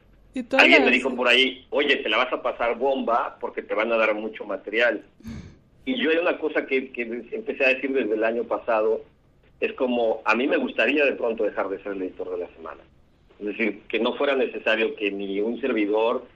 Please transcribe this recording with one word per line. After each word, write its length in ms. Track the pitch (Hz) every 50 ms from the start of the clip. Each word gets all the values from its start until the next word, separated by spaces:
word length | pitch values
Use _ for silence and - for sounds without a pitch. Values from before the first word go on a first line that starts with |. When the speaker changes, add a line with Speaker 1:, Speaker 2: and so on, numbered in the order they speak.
| _ _ - - _ _ -
Speaker 1:
Y 80 | 262 247
todas 220 | - 269 262 -
Speaker 2:
Alguien 160 | - 339 311 135
me 80 | 247
Speaker 1:
las 20 | 240
Speaker 2:
dijo 220 | - - 135 120
por 120 | 120 127
ahí, 380 | 123 120 123 131 131 131 - - -
"Oye, 240 | 117 135 151 143 135
te 140 | 139 - 113
la 80 | 110
vas 140 | 113 127 -
a 120 | - - -
pasar 340 | 123 110 - 123 117 120
bomba 600 | 113 131 139 135 131 120 113 113 120 139 - - -
porque 220 | 120 110 - - -
te 100 | - 101
van 180 | 101 110 117
a 60 | 117
dar 160 | 113 110 107 104
mucho 320 | 107 107 110 - - 113
material". 580 | 104 98 92 - 104 101 113 120 117 110 101 - - _ _ - - - - - - - - _ _ _ _ -
Y 160 | 131 127 -
yo 120 | 143 156
hay 60 | 160
una 200 | 165 175 175 143
cosa 300 | - 160 147 - 156 123
que, 240 | - 139 131 127 -
que 100 | - 123 117 113 117 120 113 -
empecé 340 | 110 110 110 - - - 139
a 40 | 131
decir 220 | 127 - 143 131
desde 220 | 135 131 113 107 110
el 100 | 107 110
año 200 | 113 117 120 113
pasado, 600 | - 110 104 - - 117 110 110 110 110 - - - _ _ _ _ _ _ _ _ _ -
es 140 | - 113 -
como, 480 | - 135 123 120 117 117 110 104 - -
a 120 | 107 107
mí 100 | 113 131
me 120 | 151 180
gustaría 460 | 156 127 120 - - 113 120 139 151 143
de 100 | 131 113
pronto 300 | - 123 117 113 - 107
dejar 240 | 101 95 110 101 95
de 120 | 98 92
ser 120 | - 104 98
el 100 | 95 92
editor 260 | 90 - - 90 90
de 80 | 92
la 100 | 87 87 - -
semana. 280 | - 80 80 71 69 - - _ _ - _ _ _ _ _ - -
Es 80 | 104
decir, 340 | 104 95 - 117 104 101 - - -
que 80 | -
no 160 | 110 117 123 113
fuera 200 | - 143 143 135
necesario 600 | 131 120 110 - 107 - 117 110 110 110 104 -
que 140 | - 107 101
ni 300 | 98 98 101 95 98 101
un 200 | 104 117 120 -
servidor, 680 | 135 127 120 110 104 101 107 110 113 117 127 127 - - -